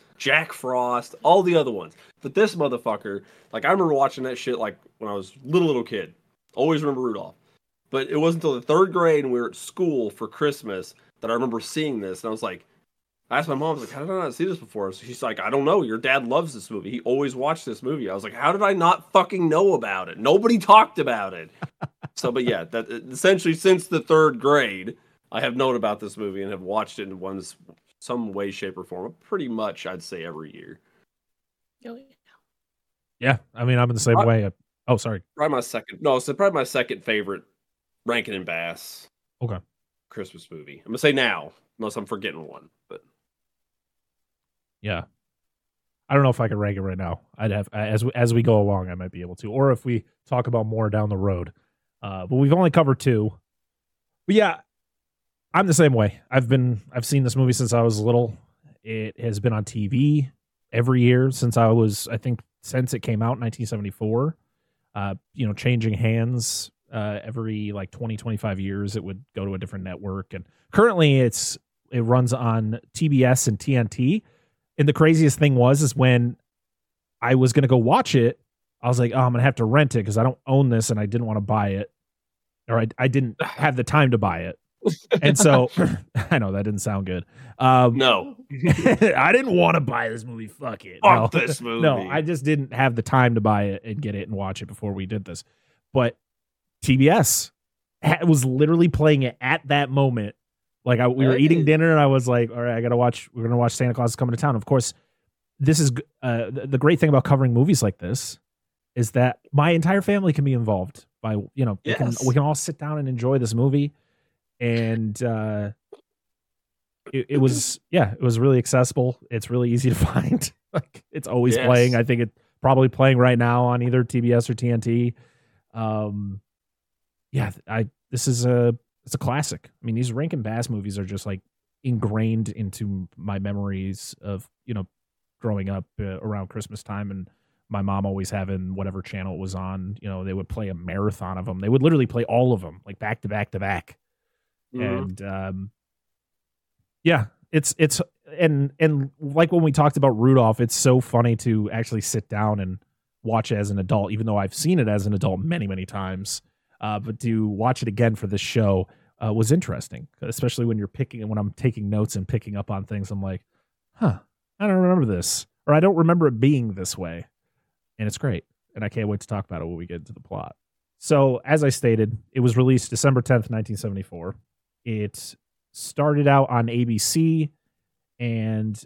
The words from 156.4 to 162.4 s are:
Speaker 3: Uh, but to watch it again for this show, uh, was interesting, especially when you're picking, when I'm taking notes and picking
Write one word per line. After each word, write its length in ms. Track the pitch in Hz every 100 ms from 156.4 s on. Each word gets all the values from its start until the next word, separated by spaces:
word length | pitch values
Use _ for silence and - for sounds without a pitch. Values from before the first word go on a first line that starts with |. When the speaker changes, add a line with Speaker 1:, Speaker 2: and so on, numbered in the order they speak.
| - _ _ _
Speaker 3:
Uh, 180 | 107 104
but 200 | 110 110
to 280 | 120 110 107
watch 340 | 101 117 127
it 60 | 113
again 260 | 101 117
for 120 | 107 101
this 140 | 101
show, 460 | - 120 107 95 90 _ _ _
uh, 100 | 110
was 200 | 107 110
interesting, 560 | 165 - 78 - - - _
especially 420 | 123 117 123 -
when 140 | 117 110
you're 100 | 101
picking, 380 | - 135 120 107
when 100 | 107
I'm 120 | 104
taking 380 | - 131 110 104
notes 260 | 104 107 104
and 100 | 92
picking 300 | 113